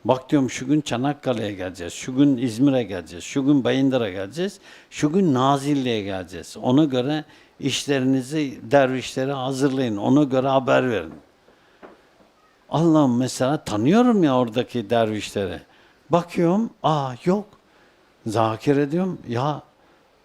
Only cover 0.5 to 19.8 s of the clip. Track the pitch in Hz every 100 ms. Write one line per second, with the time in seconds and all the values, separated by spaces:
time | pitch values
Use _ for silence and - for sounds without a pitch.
0.5 | - 131 151 - 123 139 147 135 117 107
1.5 | 95 92 85 85 - - 127 143 123 123
2.5 | 110 143 131 98 92 80 87 - 139 131
3.5 | 147 117 131 135 127 107 95 98 139 196
4.5 | - - - - - 151 185 180 127 135
5.5 | 143 143 143 123 110 98 92 85 87 80
6.5 | 110 120 135 156 127 127 151 - - _
7.5 | - 139 117 143 139 131 135 127 156 139
8.5 | 107 113 143 131 131 - 135 131 139 131
9.5 | 135 139 131 123 101 117 139 139 131 135
10.5 | 135 127 135 131 101 80 78 _ _ _
11.5 | _ _ _ - _ _ _ _ _ _
12.5 | _ - 143 170 156 139 120 127 - 131
13.5 | 156 - 107 123 220 247 208 151 127 117
14.5 | 117 113 120 101 117 110 104 - 107 92
15.5 | 82 - _ _ _ - 170 165 - 170
16.5 | 196 233 - 147 156 131 120 175 208 202
17.5 | _ _ _ _ _ _ _ 117 107 113
18.5 | 110 143 143 143 170 185 156 - 117 143
19.5 | 139 - _